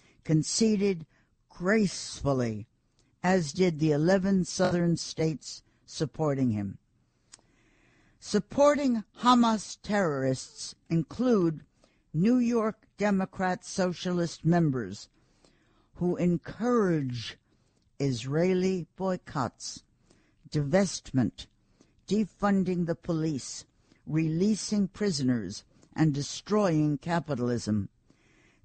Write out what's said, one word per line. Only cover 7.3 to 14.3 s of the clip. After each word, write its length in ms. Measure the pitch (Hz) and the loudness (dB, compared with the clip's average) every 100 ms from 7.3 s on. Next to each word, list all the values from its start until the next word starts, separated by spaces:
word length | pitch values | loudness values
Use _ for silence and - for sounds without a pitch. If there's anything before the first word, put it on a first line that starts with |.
| - _ _ _ _ _ _ _ _ | -20 _ _ _ _ _ _ _ _
Supporting 840 | - 208 - - 285 294 277 226 - - | -4 -2 -2 2 4 4 2 -2 -4 -2
Hamas 580 | 240 247 233 220 - - | 4 6 4 2 -4 -12
terrorists 920 | - 208 175 139 131 131 - - - - - | -4 0 0 0 0 -2 -6 -14 -16 -16 -4
include 720 | 165 160 - 254 220 170 156 - _ _ _ _ | -2 -2 -2 2 4 2 -2 -10 _ _ _ _
New 260 | 151 202 254 | 0 2 4
York 480 | 233 240 220 - _ - | 2 0 -2 -4 _ -4
Democrat 640 | 208 190 190 - 185 180 | 0 0 -2 -4 -4 -4
Socialist 800 | - - 185 170 185 175 170 | -6 -2 -2 -2 -4 -2 -2